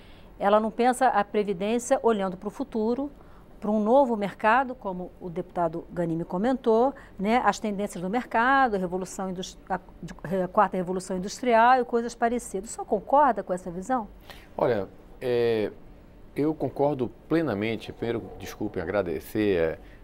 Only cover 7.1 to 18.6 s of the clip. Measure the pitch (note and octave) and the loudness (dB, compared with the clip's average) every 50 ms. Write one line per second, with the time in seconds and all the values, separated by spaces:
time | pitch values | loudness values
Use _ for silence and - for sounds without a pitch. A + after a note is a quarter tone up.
7.1 | - - F#3+ G#3+ A3+ B3+ - G#3 F#3+ - - G#3+ G3+ F#3 G#3 G3+ - F3+ E3+ F#3 | -10 -4 0 0 2 2 2 2 0 0 -4 -6 -4 -4 -6 -6 -6 -8 -6 -4
8.1 | G#3 B3 A#3 - - A3+ A#3 C4 C#4 C4+ C4+ A#3+ G3+ F#3 F#3 E3+ F3+ F#3 F#3 - | -4 -4 -4 -2 0 2 2 4 4 4 4 2 2 -2 -2 -2 -4 -6 -6 -8
9.1 | - - F#3+ F#3+ F3+ F#3 F3+ - - - - - F#3+ F3+ - - - - - D#3 | -8 -8 -6 -6 -6 -8 -10 -10 -12 -16 -8 -6 -6 -6 -6 -12 -16 -16 -14 -14
10.1 | - - - D3+ F#3 F#3+ F3+ F3+ F#3 G#3+ G3+ - - F#3 F3 F3 F#3 F#3+ F#3 - | -14 -12 -6 -4 -2 -2 -2 0 2 2 2 4 2 -2 -4 -4 -4 -6 -6 -6
11.1 | F#3+ F#3 F3+ F3 - - B3+ B3 A3+ A3 A#3 B3 C4 B3+ A#3+ - A#3+ A#3 A#3 A#3 | -6 -6 -6 -6 -8 -4 0 4 6 6 6 6 6 4 2 0 -2 -2 -2 -4
12.1 | - - A#3+ A#3 B3 A#3 - - - F#3+ G#3+ - - - G4 - A#3 G3 - - | -4 -2 -2 0 0 -2 -4 -6 -8 -8 -8 -8 -10 -12 -4 -4 -4 -4 0 4
13.1 | C4+ C#4 D4+ C4 G#3+ G3+ F#3+ - F3+ F3+ - F#3 E3+ F3+ F#3 A3+ C4 A#3+ G#3 - | 4 6 6 6 2 0 -2 -4 -6 -4 -4 -8 -10 -8 -4 -2 -2 -4 -4 -8
14.1 | - - - - - - - - - - E3+ C3+ A2+ G2+ F#2+ - - - - - | -14 -20 -20 -20 -20 -20 -20 -14 -2 0 2 2 2 2 0 -4 -10 -18 -20 -20
15.1 | - - C3 B2 B2 A#2+ A#2 A#2 A2+ A2 G#2 - - - - - - - - - | -14 -8 -4 0 0 2 2 2 2 2 0 -2 -4 -10 -16 -20 -20 -20 -20 -20
16.1 | - - - - - - C#3+ D#3 D#3 - D3+ B2+ - - C#3 D3 D3 B2+ A#2+ G2+ | -20 -20 -20 -10 -4 -2 0 0 0 -2 -4 -6 -2 0 0 0 0 -2 -4 -6
17.1 | - - - - D#3 E3+ D#3+ C3+ G#2 G2 G#2+ A2+ A2+ - - - - - A#2 A#2 | -6 -12 -4 0 0 0 2 0 0 -2 -2 -2 -4 -4 -8 -12 -10 -6 -4 -4
18.1 | A#2 A2 F#2+ F#2+ - - F#2+ - - - | -4 -4 -6 -8 -12 -14 -14 -14 -8 -8